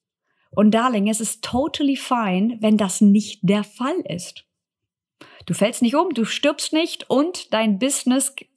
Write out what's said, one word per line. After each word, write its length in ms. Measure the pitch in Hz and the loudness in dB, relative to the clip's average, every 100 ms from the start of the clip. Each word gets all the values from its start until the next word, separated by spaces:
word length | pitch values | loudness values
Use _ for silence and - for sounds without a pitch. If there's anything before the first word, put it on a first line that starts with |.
| _ _ _ _ _ | _ _ _ _ _
Und 160 | - 214 | 2 4
Darling, 380 | 220 254 220 202 | 4 2 0 0
es 120 | 220 | -2
ist 220 | 220 - | -4 -8
totally 540 | - 247 302 - 285 262 | -6 -2 -2 -2 -2 -2
fine, 600 | - 240 208 180 220 226 | -4 -2 0 0 0 0
wenn 160 | 214 214 | 2 2
das 240 | 202 - | 2 4
nicht 400 | 202 208 208 - | 6 6 2 -2
der 220 | 180 208 | 0 0
Fall 360 | 208 - 254 359 - | -2 -6 -4 -4 -6
ist. 360 | 175 - - _ _ _ _ _ _ _ _ - - - | -10 -12 -18 _ _ _ _ _ _ _ _ -20 -14 -6
Du 80 | |
fällst 280 | 175 208 - | -2 -2 0
nicht 140 | 240 277 | 0 2
um, 180 | 370 | 0
du 100 | 233 | -2
stirbst 480 | 214 - 285 302 - | -4 0 -2 -2 -2
nicht 380 | 311 339 - - | -2 -2 -4 -2
und 420 | 247 330 359 - | 0 0 -4 -4
dein 260 | 220 220 196 | 0 0 0
Business 560 | 262 - 247 254 - - - | 0 0 0 0 -2 -6 -20